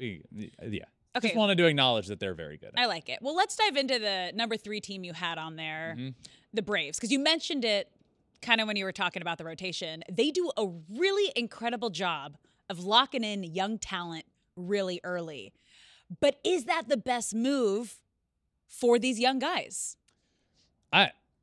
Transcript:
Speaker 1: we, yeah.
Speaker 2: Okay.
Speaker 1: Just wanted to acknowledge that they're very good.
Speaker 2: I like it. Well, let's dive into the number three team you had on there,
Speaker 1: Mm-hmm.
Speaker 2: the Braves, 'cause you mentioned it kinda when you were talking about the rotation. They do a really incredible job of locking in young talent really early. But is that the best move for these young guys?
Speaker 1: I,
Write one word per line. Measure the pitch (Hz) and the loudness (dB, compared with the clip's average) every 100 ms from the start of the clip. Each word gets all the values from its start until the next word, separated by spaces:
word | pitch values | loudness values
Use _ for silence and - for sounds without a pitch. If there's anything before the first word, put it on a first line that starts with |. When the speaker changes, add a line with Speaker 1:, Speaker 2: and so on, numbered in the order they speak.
| 123 82 - | -8 -8 -12
Speaker 1:
we, | 104 104 - 107 | -12 -12 -10 -8
yeah. | 101 - _ _ 254 | -8 -8 _ _ -2
Speaker 2:
Okay. | 226 | 0
Speaker 1:
Just | 214 | 2
wanted | 208 175 | 4 6
to | 165 | 6
acknowledge | 143 131 113 95 | 6 4 4 0
that | 101 | -4
they're | 98 | -4
very | 82 76 76 | -4 -8 -12
good. | - - | -6 0
Speaker 2:
I | 240 | 0
like | 170 - | -2 -8
it. | - | -8
Well, | 262 | -2
let's | 339 392 - | 2 2 2
dive | 415 277 | 2 2
into | 269 247 | 0 0
the | 208 190 180 | 0 -2 -2
number | 202 233 220 | -4 -2 -4
three | 208 214 | -4 -8
team | - 190 | -8 -10
you | 175 | -10
had | 165 170 165 | -6 -4 -4
on | 160 160 | -6 -6
there, | 156 156 165 123 | -6 -6 -6 -6
Speaker 1:
Mm-hmm. | 131 123 - - _ | -8 -10 -18 -20 _
Speaker 2:
the | 214 | -6
Braves, | 202 190 147 - | -2 -2 -2 -4
'cause | 220 | 0
you | 269 | 2
mentioned | 302 320 - 294 | 2 0 -2 -2
it | 226 202 - _ _ _ _ - | 0 0 -2 _ _ _ _ -6
kinda | 240 226 214 | 2 2 2
when | 208 | -2
you | |
were | 190 | -4
talking | 190 180 185 | -2 -2 -2
about | 170 165 | -6 -6
the | |
rotation. | 165 165 185 160 165 160 - | -8 -8 -8 -6 -8 -10 -6
They | 180 285 | 0 2
do | 359 339 - | 2 0 0
a | 196 170 160 | -2 -4 -8
really | 226 381 392 403 240 | 0 2 4 2 0
incredible | 233 - 233 233 233 | -4 -4 -4 -2 -4
job | 160 185 151 147 - _ _ - | -2 -2 -2 -6 -14 _ _ -12
of | 175 | -6
locking | 185 226 269 262 | 4 6 6 0
in | 220 202 | -2 -4
young | 175 175 196 220 | -4 -2 -2 -2
talent | - 185 175 160 - _ _ - | -4 -6 -4 -8 -12 _ _ -10
really | 180 202 185 180 | -2 0 0 -2
early. | 180 175 165 139 98 _ _ - - - - 175 | -4 -6 -6 -10 -14 _ _ -20 -20 -20 -14 0
But | 285 - | 2 2
is | 381 359 233 | 2 0 2
that | 330 233 | -2 0
the | 233 | 0
best | 254 240 - | 0 -2 -2
move | 220 254 277 220 202 226 - _ _ _ _ _ _ _ | 0 2 4 2 2 -4 -12 _ _ _ _ _ _ _
for | - 240 240 | 2 6 6
these | 254 226 | 4 4
young | 247 262 | 2 2
guys? | 285 349 - - - - _ _ _ _ _ _ _ _ - | 0 -2 -4 -8 -8 -10 _ _ _ _ _ _ _ _ 2
Speaker 1:
I, | 165 190 - _ _ | 4 4 2 _ _